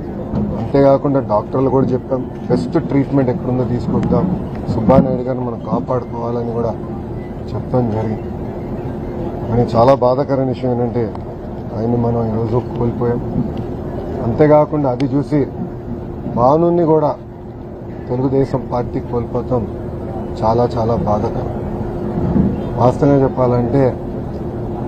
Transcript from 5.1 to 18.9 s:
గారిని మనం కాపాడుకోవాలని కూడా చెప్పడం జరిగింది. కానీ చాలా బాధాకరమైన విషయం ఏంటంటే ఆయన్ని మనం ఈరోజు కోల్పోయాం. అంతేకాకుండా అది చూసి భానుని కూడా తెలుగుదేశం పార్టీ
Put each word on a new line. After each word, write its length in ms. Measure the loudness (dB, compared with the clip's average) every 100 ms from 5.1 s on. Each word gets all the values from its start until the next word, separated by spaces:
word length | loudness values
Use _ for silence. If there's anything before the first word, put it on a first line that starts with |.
| 0
గారిని 240 | -2 -2 -4
మనం 140 | -4 -4
కాపాడుకోవాలని 800 | -2 0 -2 -2 -6 -4 -2 -2
కూడా 240 | -2 -2 -4 -6 -8 -8 -8 -8 -10 -6 -6
చెప్పడం 360 | -2 0 0
జరిగింది. 300 | 0 -2 -4 -6 -8 -8 -8 -8 -6 -6 -6 -6 -6 -6 -6 -2
కానీ 140 | 2 2 6
చాలా 180 | 6 8
బాధాకరమైన 520 | 6 4 2 0 0
విషయం 240 | 0 0
ఏంటంటే 420 | 0 0 0 -2 -4 -8 -10 -10 -8 -8 -4
ఆయన్ని 200 | 0 2
మనం 360 | 2 0 0
ఈరోజు 460 | 0 0 0 -2 -2
కోల్పోయాం. 640 | -2 0 0 0 -2 -2 -2 -4 -6 -6 -6 -6 -6 -4
అంతేకాకుండా 680 | -2 4 6 6 6 2 0
అది 160 | 0 0
చూసి 420 | 0 2 0 0 -2 -8 -8 -8 -8 -8 -8 -4 2
భానుని 480 | 4 6 4 4
కూడా 320 | 4 4 4 -2 -8 -16 -14 -14 -12 -12 -12 -10 -4
తెలుగుదేశం 600 | 0 2 2 2 0 -2
పార్టీ 280 | -4 -2